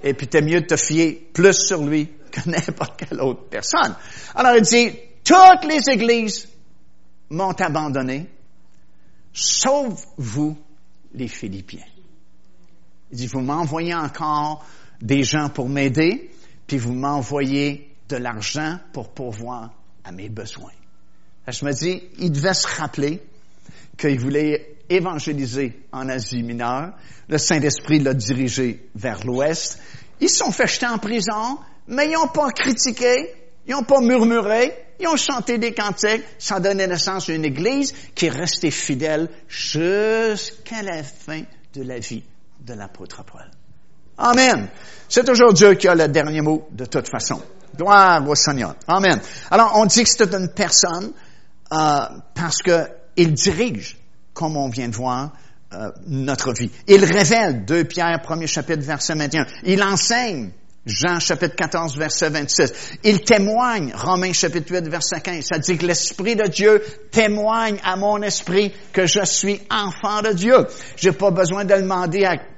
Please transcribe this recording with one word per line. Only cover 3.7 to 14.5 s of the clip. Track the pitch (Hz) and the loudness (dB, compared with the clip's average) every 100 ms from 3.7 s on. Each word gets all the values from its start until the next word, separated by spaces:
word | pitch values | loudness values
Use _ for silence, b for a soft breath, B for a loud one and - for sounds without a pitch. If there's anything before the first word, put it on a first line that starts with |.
| 339 226 190 B B B - | 0 0 -2 B B B 2
Alors, | 254 240 | 6 8
il | |
dit, « | 202 240 233 - - - | 8 4 4 -2 -16 -8
Toutes | - 359 370 370 311 | 6 12 12 12 6
les | 311 262 | 0 2
églises | 240 233 233 220 - - - - - - - - - - | 2 4 2 0 -6 -12 -16 -18 -18 -18 -18 -18 -18 -10
m'ont | 156 190 | -4 -4
abandonné, | 180 180 147 151 135 127 135 180 - - - - - - - - - - | 0 0 0 -2 -2 -2 -6 -8 -16 -18 -18 -18 -18 -18 -18 -18 -18 -14
sauf | - - - 262 285 262 175 - - | -4 -2 0 2 0 -2 -8 -14 -10
vous, | 120 120 151 151 - - - - - | -6 -2 -4 -4 -16 -18 -18 -18 -16
les | 120 120 | -10 -10
Philippiens. » | - 110 95 - 113 - - - - - - - - - - - - - | -8 -10 -10 -14 -16 -18 -18 -18 -18 -18 -18 -18 -18 -18 -18 -18 -18 -14
Il | 127 | -10
dit, « | 123 | -6
Vous | 135 | -4
m'envoyez | 127 151 160 160 170 170 | -4 -2 -2 -4 -4 -4
encore | 147 143 156 151 151 | -6 -6 -2 -2 -2